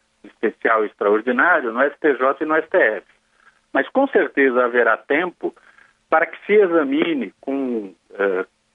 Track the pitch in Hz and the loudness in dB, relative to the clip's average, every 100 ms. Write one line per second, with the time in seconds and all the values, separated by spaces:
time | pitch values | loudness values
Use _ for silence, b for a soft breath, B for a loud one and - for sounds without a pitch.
0 | _ _ 104 _ 110 - 120 110 104 - | _ _ -20 _ -6 -2 0 0 -2 -2
1 | 101 107 120 123 160 170 123 113 143 - | 0 0 0 0 2 2 0 -2 -2 0
2 | 156 123 131 139 156 156 156 185 123 101 | -2 0 -2 -2 -2 -2 0 0 2 0
3 | - _ b b b b _ - - 262 | -10 _ b b b b _ -4 -2 0
4 | 277 220 143 - 135 120 123 120 113 110 | 0 0 0 2 2 2 0 2 2 0
5 | - 139 180 - - b b b b b | -2 -2 -2 -6 -10 b b b b b
6 | _ 160 165 - - 208 190 170 139 143 | _ 0 0 -6 0 2 4 2 0 0
7 | 170 147 113 - - 139 131 117 101 85 | -2 -4 -6 -10 -8 -6 -4 -6 -8 -16
8 | _ 101 98 92 92 _ _ | _ -4 -2 -2 -6 _ _